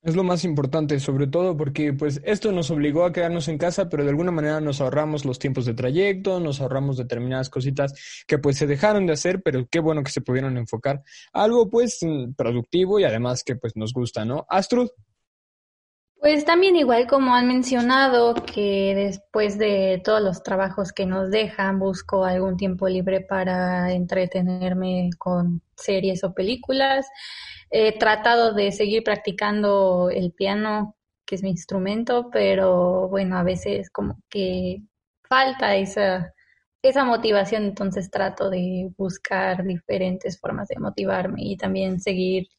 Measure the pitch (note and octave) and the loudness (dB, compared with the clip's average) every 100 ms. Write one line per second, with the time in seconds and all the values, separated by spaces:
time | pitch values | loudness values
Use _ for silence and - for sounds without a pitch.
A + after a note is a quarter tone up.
0 | E3 E3 F#3 F3+ F3+ D3 C3+ D#3+ D3+ D3 | 0 0 0 0 0 0 0 0 0 0
1 | C#3 C3+ C#3 E3 F#3 D#3+ D3+ C#3+ D3+ C#3 | 0 0 0 0 0 0 -4 -2 -2 0
2 | D3+ C#3+ - G#3 A3 F#3 D#3+ D#3 D3 D3 | -2 -4 -2 -2 0 -2 -2 0 0 2
3 | F3+ F3 E3+ E3+ D#3+ D#3 E3+ F3 F3+ D3+ | 0 2 -2 -2 -4 -2 -2 -2 -2 0
4 | C#3+ C#3+ F3+ E3+ D3+ D#3 D3+ C#3 C3+ C3+ | 0 0 0 0 0 0 -2 -2 0 0
5 | D3+ D3+ C#3 B2 C#3+ B2+ B2+ A#2 B2 D3+ | 0 -2 -4 -4 -2 -2 -2 -2 -2 2
6 | G3+ F#3+ G3 F3+ E3 C3+ C3 C3 C#3 C3 | 0 0 -2 -2 -2 -4 -4 -2 -2 -4
7 | B2 A#2 B2 C3 C3 - C3 C3+ C#3 C#3 | -4 -4 -4 -4 -4 -4 -4 -2 -4 -4
8 | - - - D3+ C#3+ C#3 D3+ C#3+ G#3+ G#3 | -18 -20 -2 0 2 0 0 2 2 2
9 | F#3 D3+ F3 F#3 E3+ C3 B2 E3 D#3+ D#3 | 2 0 0 0 0 -2 -2 0 0 0
10 | C#3 - B2 B2+ C3+ B2+ A#2 A2+ C#3 C#3 | -2 -6 -2 -2 0 -4 -4 -4 -4 -4
11 | - - - - G#3+ A#3+ A3 A#3 A#3+ - | -8 -20 -8 0 4 4 4 2 0 0
12 | E3 D3+ B2 C3 A#2 A#2+ A#2 F3 F#3 G#3 | -4 -4 -6 -2 0 0 0 0 2 4
13 | F3 A2 B2 B2 - A#2+ A#2 A2 A2 B2+ | 2 2 0 -2 -4 -6 -6 -6 -4 -2
14 | A#2+ - A2 C3+ - F#3 F#3+ B3 B3 - | -4 -2 -4 -4 0 0 2 0 0 -6
15 | _ _ _ _ _ _ _ _ _ _ | _ _ _ _ _ _ _ _ _ _
16 | _ _ D4 D4+ D4 E4+ F#4+ F4 C4 A#3 | _ _ 4 4 4 6 6 6 6 4
17 | B3 C#4 C4 B3 B3 B3+ B3+ B3+ A#3+ C4 | 4 4 4 4 4 2 2 2 4 4
18 | C4+ B3 A#3 A#3 - - G3+ G3 G3 G3 | 6 6 4 2 -4 -2 0 2 2 2
19 | G3+ F#3 _ G#3+ G#3 G3+ G#3+ G3+ F#3+ F#3 | 0 -4 _ 0 0 0 0 2 2 0
20 | F#3 G#3+ G3+ F3+ - F#3+ F#3+ F#3+ G3 - | 2 2 2 -2 -4 -2 -2 -2 -6 -4
21 | F#3+ F#3 F#3+ G#3 G#3+ - F#3+ G3 F#3+ F#3 | -2 -2 0 0 -2 -2 -2 0 0 -4
22 | - G3 F#3 F#3 F#3+ F3+ F#3+ F3+ F#3+ F#3 | -2 0 2 0 0 -2 -2 -2 -2 0
23 | F#3 F#3+ F#3+ G3 F#3 F3+ F3+ F3+ F3+ F3+ | 0 -2 -2 -4 -2 0 0 0 0 -2
24 | F3+ F#3 F3+ F#3 F3+ F#3 F#3 F#3 F#3 F3+ | -2 0 0 0 -2 -2 -2 -2 -2 -2
25 | F3+ E3+ - F3+ F3 E3+ _ _ - G3 | -2 -4 -2 0 0 -2 _ _ -2 0
26 | F#3+ F#3 F#3 F#3+ F#3+ B3 - C4 C4+ C4+ | 0 -2 -4 -4 -4 -4 -2 0 2 0
27 | C4+ - - - - - - A3 A3 G#3+ | -2 -10 -18 -18 -18 -20 -4 2 2 4
28 | A3 G#3+ G#3+ A#3 A#3 G#3 G3+ G3 G#3 A3 | 2 4 4 4 4 2 -2 0 0 0
29 | A3 G#3 - F3+ G#3 G#3 G#3 G3+ F#3+ F3+ | 0 -2 -4 -4 -2 0 2 4 4 4
30 | F3+ F#3 F3+ - F#3+ G#3 G#3+ G#3+ G#3 - | 2 0 -2 -2 -2 0 -2 -2 -4 -8
31 | _ _ - F#3+ G3 F#3 - G3 F#3 G#3+ | _ _ -10 -6 -4 -4 -4 -4 -2 -4
32 | A#3 B3 A#3+ A3 G3+ F#3+ F#3+ F3+ F3+ F#3 | 0 0 0 0 2 4 4 4 4 2
33 | F#3 G3 F#3+ F#3 F3 F3+ - G3+ G3 - | 0 0 -2 0 0 -2 -4 -4 -6 -6
34 | G3+ - _ G#3 F#3 F#3 F3+ F#3+ G#3+ _ | -6 -8 _ -4 -4 -2 -4 -6 -12 _
35 | _ _ _ C4 C4+ B3+ G#3+ G3 G3 G#3+ | _ _ _ 2 2 0 0 0 0 0
36 | G3 F#3 E3+ _ _ _ _ _ C4+ C4 | 0 0 -4 _ _ _ _ _ 2 4
37 | B3+ A#3 A#3 G3+ F#3+ A3 G#3 G3+ G3 F#3+ | 2 2 4 2 2 0 -2 -2 -4 -4
38 | F#3 G3+ G3 G3 G3 F#3 F3+ F#3 F#3 F3+ | -6 -2 -4 -2 -2 0 -2 -2 -6 -6
39 | F#3+ F3 - F#3+ F#3+ F#3 F#3 F3 - G3 | -6 -6 -4 -2 0 -2 -2 -4 -4 -2
40 | F#3 F#3 - F3 - G3+ G3+ - G#3+ G3+ | -2 -4 -8 -8 -8 -8 -8 -6 -6 -4
41 | G3 F#3+ F#3 - G3+ F#3+ G3 F#3+ F#3+ F#3 | -2 -2 -2 -4 -6 -4 -4 -2 -2 -2
42 | G3+ F#3 F#3 F#3 F#3 | -2 -2 0 -2 -4